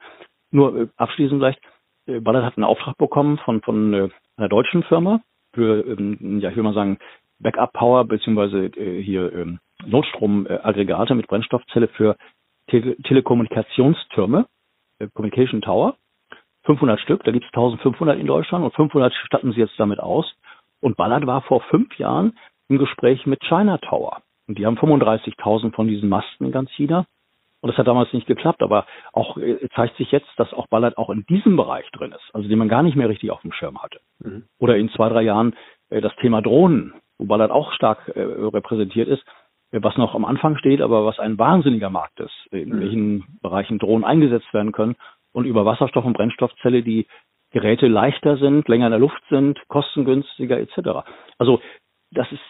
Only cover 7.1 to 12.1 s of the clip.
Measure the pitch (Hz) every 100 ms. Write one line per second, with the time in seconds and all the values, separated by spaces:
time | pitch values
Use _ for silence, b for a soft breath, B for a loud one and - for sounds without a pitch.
7.1 | B _ _ 113 - 123 - 120 127 117
8.1 | 110 - 107 101 98 92 - 101 90 98
9.1 | 95 87 87 85 87 _ _ - 117 147
10.1 | - 104 101 95 92 - 101 98 95 113
11.1 | 123 - 104 113 123 - 117 117 - 107